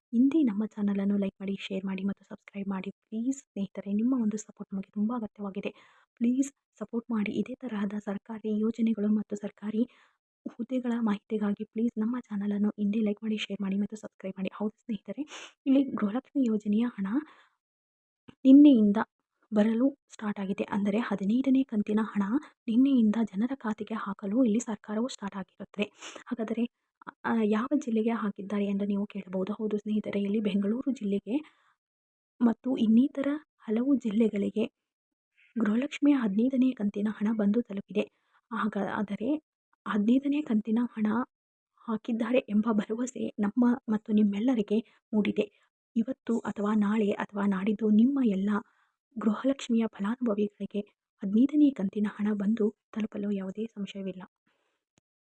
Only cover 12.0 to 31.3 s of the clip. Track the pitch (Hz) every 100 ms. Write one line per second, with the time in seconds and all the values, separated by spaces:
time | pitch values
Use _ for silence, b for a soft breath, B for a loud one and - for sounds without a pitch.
12 | 214 247 - 208 208 208 208 - 202 214
13 | 214 208 220 214 - 202 196 196 208 214
14 | 208 _ 190 190 190 - 214 - - 214
15 | - 196 302 B B B 285 269 269 214
16 | 202 233 - 294 247 214 214 208 240 220
17 | 196 247 311 b b b _ _ _ _
18 | _ _ - - 262 277 294 247 214 208
19 | - _ _ _ - 208 214 226 269 277
20 | _ - 208 208 190 202 214 208 202 202
21 | 233 196 196 240 262 262 269 214 208 208
22 | 220 208 196 262 B _ - 226 269 262
23 | 220 214 226 190 247 277 220 214 202 220
24 | - 196 196 220 254 214 240 208 - 214
25 | 247 - 202 202 185 - 196 - 208 B
26 | B B - 240 220 233 240 _ _ _
27 | - - - 233 214 214 254 294 247 220
28 | 226 226 214 - 196 208 202 196 202 202
29 | 208 202 - 185 190 208 214 208 208 214
30 | 202 208 202 214 208 196 202 233 277 247
31 | 202 202 -